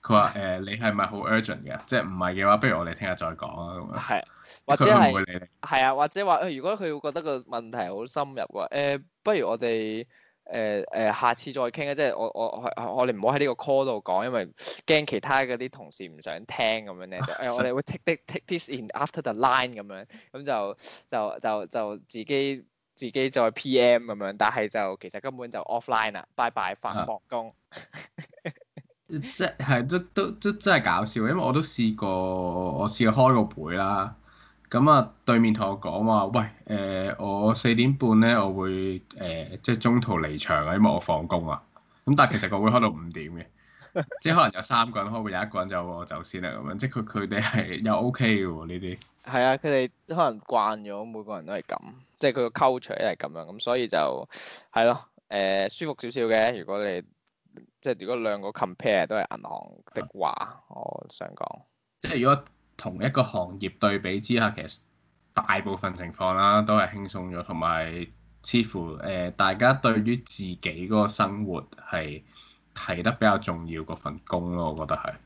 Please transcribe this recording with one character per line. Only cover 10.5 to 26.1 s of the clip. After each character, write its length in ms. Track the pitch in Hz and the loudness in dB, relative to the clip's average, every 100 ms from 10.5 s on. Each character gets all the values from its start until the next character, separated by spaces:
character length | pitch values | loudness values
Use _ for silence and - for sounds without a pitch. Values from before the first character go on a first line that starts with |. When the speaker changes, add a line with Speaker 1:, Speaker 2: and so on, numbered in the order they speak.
Speaker 2:
誒， 340 | 113 107 104 | -4 -2 -2
誒， 280 | - - 107 107 | -2 0 0 2
下 120 | 120 | 2
次 160 | 120 151 | 0 -4
再 100 | 135 | -4
傾 300 | 120 160 143 | -4 -2 -4
啊。」 20 | |
即 80 | 143 | 0
係 160 | 139 - | 0 0
我， 140 | 113 | -4
我， 380 | - 113 104 120 - | -2 -4 -4 -6 -4
我， 180 | 113 120 | -4 0
我 100 | 127 | 2
哋 80 | |
唔 60 | 107 107 | 4 2
好 60 | 139 | 4
喺 20 | |
呢 40 | |
個 60 | 143 | 0
call 320 | 117 - 135 | 0 0 2
度 160 | 135 107 | 2 -2
講， 220 | - 92 | 0 0
因 60 | 117 | 0
為 160 | 120 90 - - - - | -2 -4 -10 -12 -8 2
驚 180 | 156 | 2
其 140 | 151 107 | 2 -4
他 220 | 139 135 | 0 0
嗰 120 | 131 120 | 0 -4
啲 120 | 127 | -6
同 220 | 135 82 | -12 -20
事 160 | - 90 | -16 -16
唔 120 | 76 | -12
想 140 | 78 80 113 | -10 -10 -10
聽 180 | - 113 110 104 | -2 0 0 -6
咁 40 | |
樣 140 | 90 | -14
咧。 140 | 92 90 | -12 -8
Speaker 1:
<laughs> 0 | |
Speaker 2:
就， 60 | 135 - | -6 -6
「誒， 80 | 127 | -4
我 80 | 120 | -2
哋 120 | 127 | -2
會 60 | 127 | -2
take 160 | - - | -6 -6
thi-，take 400 | - 160 - 135 - | -4 -4 -6 -12 -6
this 220 | 170 - | -6 -6
in 160 | 135 107 | -10 -8
after 340 | - 143 - | -6 -6 -4
the 120 | 135 | -6
line」 420 | 107 131 127 127 113 | 0 2 2 0 -6
咁 60 | |
樣， 200 | 101 95 - - _ | -14 -14 -16 -20 _
咁 100 | 131 | -10
就， 320 | 143 120 101 107 - - _ | -4 -2 -2 -8 -14 -16 _
就， 280 | 120 107 - | -4 -2 -2
就， 260 | 113 107 90 | -2 -2 -4
就 300 | 120 104 104 _ | -4 -4 -6 _
自 160 | 110 | -12
己， 400 | 110 139 139 131 _ _ _ | -2 0 0 -4 _ _ _
自 160 | - 123 | -12 -6
己 180 | 131 131 | -2 0
再 220 | 131 113 | 2 2
P 280 | - 139 131 | 0 2 6
M 300 | 123 120 117 | 8 6 2
咁 40 | |
樣， 200 | 104 98 101 | -6 -6 2
但 120 | 107 | 2
係 160 | 117 107 | 2 -2
就 300 | 110 98 98 | -2 -2 -4
其 100 | 92 | -12
實 100 | 101 | -10
根 160 | 135 131 | -10 -10
本 140 | 120 | -10
就 80 | 110 | -10
offline 540 | - 117 123 113 110 | -6 -6 0 0 0